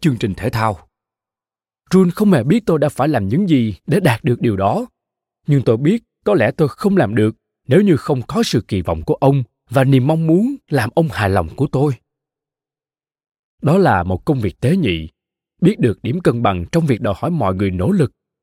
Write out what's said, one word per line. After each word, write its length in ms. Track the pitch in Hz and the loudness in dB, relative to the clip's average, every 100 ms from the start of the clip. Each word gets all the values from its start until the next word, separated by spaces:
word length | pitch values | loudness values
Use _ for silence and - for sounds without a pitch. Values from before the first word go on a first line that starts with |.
chương 160 | 165 117 | -2 -2
trình 140 | 107 | -4
thể 160 | 90 113 | -4 -6
thao. 380 | 110 110 90 _ _ _ _ _ _ _ _ _ _ - | -2 -4 -4 _ _ _ _ _ _ _ _ _ _ 0
Jun 200 | 185 180 | 2 4
không 220 | - 208 | 2 2
hề 100 | 147 | 2
biết 180 | 127 233 - | 2 0 0
tôi 120 | 156 | 0
đã 100 | 147 | 0
phải 200 | - 147 | 0 -2
làm 200 | 127 95 | 0 -2
những 200 | 143 196 | -2 2
gì 260 | 135 110 - - | 0 0 -4 -4
để 140 | 170 | 0
đạt 240 | 165 113 | 0 0
được 160 | 135 120 | -2 -2
điều 160 | 120 95 | -2 0
đó, 300 | 98 170 247 _ _ _ _ _ - | 0 -2 -6 _ _ _ _ _ 0
nhưng 160 | 139 | 0
tôi 120 | 123 113 | 2 0
biết 280 | 151 233 _ _ | 2 -2 _ _
có 100 | 208 | -2
lẽ 160 | 180 110 | 2 0
tôi 180 | - 147 | 0 -2
không 280 | - 196 190 | 0 0 2
làm 180 | 104 | 0
được 220 | 113 107 - _ _ - | 0 0 -2 _ _ 0
nếu 140 | 160 | 2
như 160 | 208 143 | 4 2
không 260 | - 131 | 0 -4
có 200 | - 190 | -4 -4
sự 180 | 233 123 - | -2 -2 -2
kỳ 140 | 98 | -4
vọng 200 | 85 80 | -4 -6
của 120 | 78 | -4
ông 280 | - 139 139 - _ - | 0 2 2 -2 _ -4
và 140 | 139 | 0
niềm 220 | 135 131 135 | 4 4 2
mong 200 | 160 160 | 0 2
muốn 280 | 175 247 277 - | 2 0 -4 -4
làm 220 | 143 107 | -2 -2
ông 140 | - 160 | -2 -2
hài 220 | 101 98 | -2 0
lòng 180 | 98 82 - | 0 -2 -4
của 100 | 147 | -4
tôi. 260 | 131 147 120 _ _ _ _ _ _ _ _ _ _ _ _ _ _ _ - | 0 -2 -4 _ _ _ _ _ _ _ _ _ _ _ _ _ _ _ -6
Đó 160 | 143 190 | 0 2
là 240 | 160 95 | 4 2
một 220 | 87 92 | 0 -4
công 160 | - 131 | -2 -2
việc 200 | 101 - | -2 -2
tế 160 | 123 190 | -2 0
nhị, 320 | 113 82 80 _ _ _ _ - | -2 -4 -8 _ _ _ _ 0
biết 180 | 180 226 | 0 2
được 240 | 120 92 | 0 -2
điểm 180 | 110 175 | -4 -2
cân 220 | 175 117 | -2 0
bằng 220 | 113 90 85 | 0 -2 -2
trong 140 | 170 151 | -2 0
việc 140 | 101 | -2
đòi 140 | 107 95 | -2 -4
hỏi 140 | 147 | -4
mọi 240 | 165 98 | -2 -2
người 160 | 95 98 | -2 -2
nỗ 220 | 90 110 | -2 -2
lực 200 | 202 127 _ _ _ | 0 -2 _ _ _